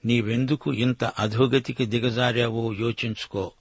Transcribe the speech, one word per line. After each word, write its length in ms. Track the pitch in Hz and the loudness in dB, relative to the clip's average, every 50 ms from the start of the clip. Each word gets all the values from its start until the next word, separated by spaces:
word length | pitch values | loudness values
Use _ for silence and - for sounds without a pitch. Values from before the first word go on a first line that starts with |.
| - | 2
నీవెందుకు 680 | 113 120 120 110 104 113 120 131 127 151 143 - 147 139 | 2 2 2 2 0 0 0 0 0 0 -2 0 -4 -2
ఇంత 300 | 104 117 127 127 - 123 | 0 0 0 0 0 -2
అధోగతికి 800 | 113 - - 104 107 107 113 131 131 127 135 123 - 127 - 131 | -4 -2 -2 -2 -2 4 4 4 4 4 2 0 0 -2 -2 -2
దిగజారావో 880 | 110 104 120 113 127 113 117 127 123 117 117 120 117 110 117 113 113 107 | 0 0 0 0 0 0 2 2 2 2 2 0 0 0 -2 -2 -2 -2
యోచించుకో. 760 | 98 110 117 113 - - 117 107 - - - - 101 95 85 - _ | -2 -2 -2 -2 -2 -4 -6 -6 -6 -10 -8 -4 -4 -4 -4 -8 _